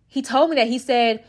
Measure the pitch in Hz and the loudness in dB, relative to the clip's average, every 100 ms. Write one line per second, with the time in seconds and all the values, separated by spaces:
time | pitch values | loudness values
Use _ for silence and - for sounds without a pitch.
0 | _ 269 - 262 330 302 226 247 - 240 | _ -8 -2 0 2 2 0 -2 -2 0
1 | 233 220 | 2 -2